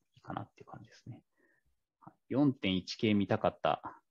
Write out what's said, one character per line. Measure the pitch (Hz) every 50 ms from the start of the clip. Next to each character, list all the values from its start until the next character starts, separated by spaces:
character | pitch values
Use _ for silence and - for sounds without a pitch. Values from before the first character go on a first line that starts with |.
| _ _ _
い | _
い |
か | - - -
な | -
っ | 110 - _
て | -
い | -
う | -
感 | - - -
じ | -
で | -
す | - - 117
ね。 | 117 - _ _ _ _ _ _ _ _ _ _ _ _ _ _ _ _ - - _ _ _ -
四 | 110 127 147 143 123
点 | - - 98 92
一 | 92 - - -
系 | - - 110 107
見 | 101 98
た | - 110 104
か | -
っ | 87 - -
た。 | - 76 78 - - - - - _ _